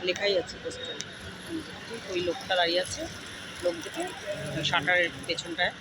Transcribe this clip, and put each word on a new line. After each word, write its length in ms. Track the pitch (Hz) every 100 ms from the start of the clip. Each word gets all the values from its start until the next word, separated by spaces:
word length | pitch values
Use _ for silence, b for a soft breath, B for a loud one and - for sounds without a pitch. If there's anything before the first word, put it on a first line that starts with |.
| 180
লেখাই 260 | 180 202 185
আছে 140 | - -
পোস্টারে। 380 | 165 - - - - - - - - 330 - - -
ঠিক 140 | 226 -
ওই 60 | 180 175
লোকটা 260 | 165 - 185
দাঁড়িয়ে 220 | 170 175 185
আছে, 160 | - 320 - - - - -
লোক 120 | 349 339
দুটো 180 | 381 - 359 - - 302 147 143 -
শাটারের 400 | 175 170 180 170 135 -
পেছনটায়। 460 | 165 170 170 180 -